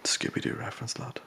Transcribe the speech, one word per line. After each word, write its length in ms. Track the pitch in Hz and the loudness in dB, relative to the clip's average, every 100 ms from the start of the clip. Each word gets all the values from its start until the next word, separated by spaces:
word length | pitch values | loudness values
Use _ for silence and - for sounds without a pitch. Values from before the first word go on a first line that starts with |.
Scooby-Doo 500 | - - - - - | 2 2 2 2 2
reference, 460 | - 117 - 117 - | 0 -2 -4 -4 -4
lad. 200 | 127 - | -4 -8